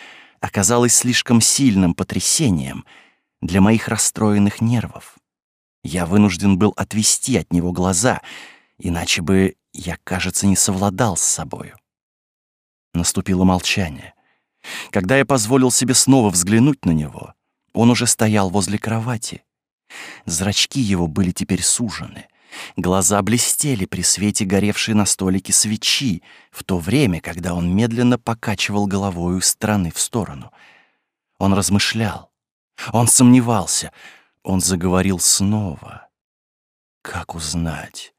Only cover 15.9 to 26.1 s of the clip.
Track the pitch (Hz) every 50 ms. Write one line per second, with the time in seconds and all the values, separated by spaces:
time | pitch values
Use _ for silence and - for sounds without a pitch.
15.9 | 127 - - 131 135 135 113 101 85 85 85 95 110 113 123 151 139 - - 92
16.9 | 80 78 73 69 - - - - - _ _ _ _ _ _ _ - - 113 120
17.9 | 120 - 123 113 - - 113 107 107 104 98 92 87 104 92 95 101 104 - 110
18.9 | 110 113 113 123 120 107 - - - - _ _ _ _ _ _ _ _ _ -
19.9 | - - - - - - - - 85 85 92 104 104 - - - - 139 123 101
20.9 | 98 87 87 80 71 104 95 90 87 - 92 - 98 85 87 - - - 120 107
21.9 | - - 78 - - - - _ _ _ _ _ - - - - - - 85 90
22.9 | 92 98 90 92 104 98 90 98 113 123 - - - - - 147 131 101 92 -
23.9 | - 92 87 - - 87 98 104 98 - 110 92 101 95 101 104 101 - - -
24.9 | 110 107 101 - - - 95 95 95 98 - - 95 - - 107 107 107 - -
25.9 | - - 147 123